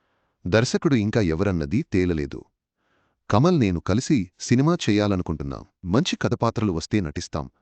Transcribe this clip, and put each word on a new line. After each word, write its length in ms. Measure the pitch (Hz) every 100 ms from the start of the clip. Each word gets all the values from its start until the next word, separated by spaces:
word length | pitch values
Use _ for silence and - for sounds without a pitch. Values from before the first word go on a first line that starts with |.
| _ _ _ _
దర్శకుడు 520 | 90 101 123 202 165 131
ఇంకా 240 | 104 117 92
ఎవరన్నది 520 | 80 101 87 73 92 82
తేలలేదు. 500 | 95 90 80 69 62 - _ _ _ _ _ _ _ -
కమల్, 280 | 104 165 175
నేను 200 | 104 85
కలిసి 380 | - 101 - 143 90 -
సినిమా 340 | - 123 147 175
చేయాలనుకుంటున్నాం. 800 | - 104 104 95 87 80 69 60 - _ 87
మంచి 280 | 87 - -
కథపాత్రలు 560 | 107 113 113 113 107
వస్తే 260 | 82 - 107
నటిస్తాం 460 | 82 82 - 82 67 _